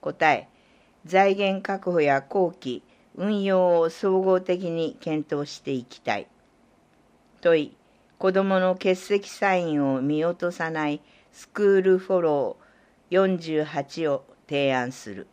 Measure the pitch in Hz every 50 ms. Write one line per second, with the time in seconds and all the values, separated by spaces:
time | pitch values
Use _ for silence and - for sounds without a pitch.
0 | - 151 147 - 165 156 143 107 85 _ _ _ _ _ _ _ _ _ _ _
1 | _ 160 175 185 196 196 190 196 202 196 190 190 185 - 196 196 - 185 175 170
2 | 151 143 139 135 139 - - 202 185 170 175 - - 131 123 - _ _ _ _
3 | _ _ _ - 175 208 214 202 196 196 190 185 185 180 175 170 165 165 165 -
4 | - 196 185 190 190 190 185 185 185 - 180 180 190 175 165 165 165 156 - -
5 | - 170 156 156 147 _ 156 143 147 143 - - _ - 139 127 120 _ - -
6 | _ - 110 101 - _ _ _ _ _ _ _ _ _ _ _ _ _ _ _
7 | _ _ _ _ _ _ _ _ - 175 165 160 147 - - _ _ _ _ _
8 | _ _ _ _ - 190 185 196 196 196 190 185 185 185 185 185 - 240 226 220
9 | - - 208 202 202 - - - - 196 190 180 175 165 151 147 143 135 135 131
10 | 131 143 151 151 160 170 175 175 - 175 175 - 170 160 160 156 151 147 147 151
11 | _ _ _ _ _ _ _ - - _ _ - 208 202 196 190 185 190 185 185
12 | 185 - 196 180 170 160 147 143 131 107 - - _ _ _ _ _ _ _ _
13 | _ _ 175 185 190 190 190 175 160 160 160 151 151 151 151 147 139 - - -
14 | 165 151 139 131 - _ - _ _ - 151 143 139 139 131 127 123 123 127 -
15 | - 110 101 95 82 _